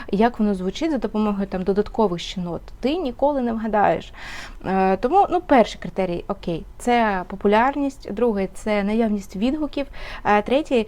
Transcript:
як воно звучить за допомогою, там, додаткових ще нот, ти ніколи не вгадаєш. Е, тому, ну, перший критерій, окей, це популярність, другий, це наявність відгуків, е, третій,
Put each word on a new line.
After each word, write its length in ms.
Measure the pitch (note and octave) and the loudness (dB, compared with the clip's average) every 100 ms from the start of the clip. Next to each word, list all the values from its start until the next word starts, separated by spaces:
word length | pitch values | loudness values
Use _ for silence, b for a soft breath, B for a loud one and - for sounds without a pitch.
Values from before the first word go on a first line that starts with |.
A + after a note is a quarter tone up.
| - | -4
як 260 | F#3 A#3 A#3+ | 2 2 2
воно 160 | G#3+ | 0
звучить 360 | F#3+ F#3 - D#4+ | 0 -2 -2 -2
за 80 | C#4 | 0
допомогою, 480 | G3+ G#3+ G#3+ G3+ G3 | -2 0 0 0 -2
там, 160 | F#3 | -2
додаткових 580 | F#3 G3 G3+ - G#3 E3+ | 0 0 0 0 0 0
ще 200 | - - | -6 -6
нот, 220 | F3 E3 - - | -6 -6 -10 -4
ти 160 | B3 E4+ | -2 -2
ніколи 440 | C#4+ A#3+ C#4+ C#4+ | -4 0 0 2
не 120 | A#3+ | -2
вгадаєш. 600 | A3+ A3 G#3 F#3 E3 - B B B B - - | -2 0 2 4 2 -4 B B B B -8 -2
Е, 300 | F#3+ F#3+ F#3+ | 2 2 2
тому, 300 | B3 F#4 G4 | 4 4 4
ну, 100 | F4 | 2
перший 400 | - C#4 G#3 - | 4 4 4 0
критерій, 440 | F3+ - F#3 F3 - | -8 -4 -2 -4 -4
окей, 360 | G3 - E3 G3 - | -6 -4 -6 -6 -6
це 460 | - A#3+ A3 F#3+ F3 | 0 2 2 0 -4
популярність, 840 | G3 G3+ G#3+ B3+ C#4+ C#4 - - | -2 4 4 4 2 -2 -4 -8
другий, 360 | G3+ A#3+ G3+ F#3+ | 0 0 2 -2
це 280 | - A3 G#3 | -4 -2 0
наявність 540 | G3 A3 A3+ G#3 G3 F#3+ | 2 2 2 0 -4 -2
відгуків, 500 | A#3+ D4+ C#4+ - C4+ B B B | 0 0 -2 -4 -6 B B B
е, 180 | - G#4 | 2 2
третій, 440 | - C4 D#4 B3 | 2 0 2 0